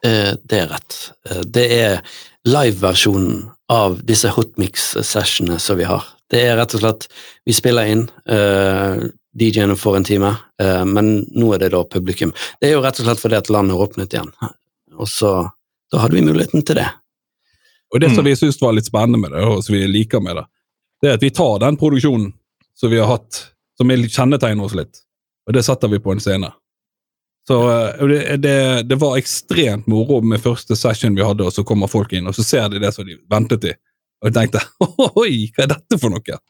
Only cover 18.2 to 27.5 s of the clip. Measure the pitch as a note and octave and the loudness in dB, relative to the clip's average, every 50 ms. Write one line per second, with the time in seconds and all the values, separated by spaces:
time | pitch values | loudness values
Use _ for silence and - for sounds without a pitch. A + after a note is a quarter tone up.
18.2 | D3+ C#3+ C#3 B2 - D3+ C3+ - - B2 A2 A2 A2 - - A2 A2 A#2+ A#2+ A#2 | 4 4 2 4 2 0 0 2 0 2 2 2 -2 0 0 0 2 2 2 2
19.2 | G2+ D#2 C2+ D#2 F#2+ A2+ A2 F#2+ F#2 - G#2 G2+ F#2+ G2 F#2+ G#2 A2 A2 - A#2+ | 0 -2 -2 -2 0 0 0 0 0 0 0 0 0 0 0 0 0 0 0 -2
20.2 | G2 F2 F2 D#2+ D#2 _ _ _ _ _ _ _ _ _ _ _ - C#3+ C3 A2 | -2 -2 -6 -8 -10 _ _ _ _ _ _ _ _ _ _ _ 0 2 2 2
21.2 | C3+ C#3 C3 - F3+ C#3 G#2+ G2 A2+ C3+ D3+ D3 - D3+ D3 C3 B2 D3+ C3 A2+ | 2 0 0 2 0 2 2 2 2 0 0 2 0 2 2 2 2 2 2 2
22.2 | G#2 G2 - _ _ _ _ _ _ _ _ _ - A#2 A#2 A2+ A2 G#2+ B2 A2 | -2 -4 -6 _ _ _ _ _ _ _ _ _ -2 0 2 2 4 2 2 0
23.2 | - _ - - - - _ _ _ _ _ _ B2+ B2 C3 B2 A#2+ A2+ - - | -2 _ -14 -14 -14 -16 _ _ _ _ _ _ 2 2 2 2 0 0 0 0
24.2 | B2+ B2+ C#3+ C3+ - A#2 G#2+ G#2+ G2+ F#2+ - F2+ D2 - _ - _ _ _ _ | 2 2 2 2 0 0 -2 -2 -4 -4 -6 -6 -8 -8 _ -20 _ _ _ _
25.2 | _ _ _ _ _ - A2 C3 A#2 - C3 - - A2 G#2 G2+ - G2 F#2+ G#2 | _ _ _ _ _ -2 0 0 2 2 0 0 0 0 0 0 0 -2 -4 -2
26.2 | - G#2 F#2+ F#2+ F#2+ - - _ _ _ _ _ _ _ _ _ _ _ _ _ | -2 -2 -2 -2 -4 -6 -12 _ _ _ _ _ _ _ _ _ _ _ _ _
27.2 | _ _ _ _ _ - | _ _ _ _ _ 0